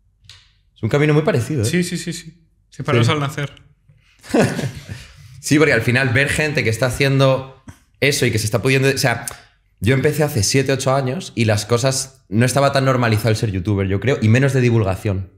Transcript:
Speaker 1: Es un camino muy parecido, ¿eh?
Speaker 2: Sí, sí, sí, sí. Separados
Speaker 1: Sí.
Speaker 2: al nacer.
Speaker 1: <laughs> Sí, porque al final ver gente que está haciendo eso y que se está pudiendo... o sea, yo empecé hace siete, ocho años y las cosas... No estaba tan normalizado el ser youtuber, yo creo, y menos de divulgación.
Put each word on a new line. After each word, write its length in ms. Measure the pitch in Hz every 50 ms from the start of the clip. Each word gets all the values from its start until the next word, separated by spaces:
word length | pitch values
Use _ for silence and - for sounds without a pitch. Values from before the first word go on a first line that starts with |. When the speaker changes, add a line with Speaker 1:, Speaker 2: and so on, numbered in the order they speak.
| _ _ _ _ _ - - - _ _ _ _ _ _ _
Speaker 1:
Es 80 | _
un 60 | - 107
camino 260 | 143 143 151 151 147
muy 80 | 156
parecido, 400 | 151 226 175 120 110 - 156 131
¿eh? 40 | 123
Speaker 2:
Sí, 180 | 120 165 180 175
sí, 120 | - 185
sí, 160 | 156 - 175
sí. 300 | 165 - - - - _ _ _ _ _ _ _
Separados 380 | - - 123 143 139 117 113
Speaker 1:
Sí. 60 | 160
Speaker 2:
al 80 | 156 151
nacer. 320 | 143 139 - 151 143 - - - - _ _ _ _ _ _ _ _ _ _ _ - -
Speaker 1:
<laughs> 20 | - 233 170 - - - 143 - - - - - - - - - - - - - - -
Sí, 180 | - - 135 151
porque 160 | 156 147 127
al 80 | 113
final 260 | 110 120 117 131 135 123
ver 180 | 110 135 139 -
gente 340 | - - 151 151 143 135 110
que 60 | 113
está 160 | 107 - 131
haciendo 760 | 123 120 - 139 135 139 135 135 135 131 127 - - - - _ - - _ _ _ _ -
eso 240 | 131 139 131 - 131
y 60 | 120
que 80 | 107 107
se 80 | 107
está 160 | 107 - 110
pudiendo... 260 | 107 135 131 135 135 135
o 80 | 131 131
sea, 280 | 127 123 117 - - - - - - _ _ _ _ _ _ -
yo 140 | 95 120 135
empecé 280 | 131 131 147 143 151
hace 200 | 151 147 - 117
siete, 300 | 101 - - 135 135 143
ocho 220 | 135 131 - 131 131
años 380 | 143 131 127 135 190 - - -
y 100 | 117 117
las 220 | 107 104 104 -
cosas... 580 | - 120 117 131 135 135 - - - - _ _ -
No 160 | 92 113 123
estaba 260 | 123 123 139 139 139
tan 140 | 139 139 135
normalizado 420 | 135 127 123 120 113 113 107 - 117
el 80 | 107
ser 140 | - 120 104
youtuber, 360 | 92 95 87 107 101 98 98
yo 140 | 92 98 95
creo, 180 | - 123 147 -
y 60 | 107 107
menos 260 | 113 131 139 135 139
de 80 | 131
divulgación. 680 | 123 120 117 113 101 95 92 - - 107 95 95 95 - _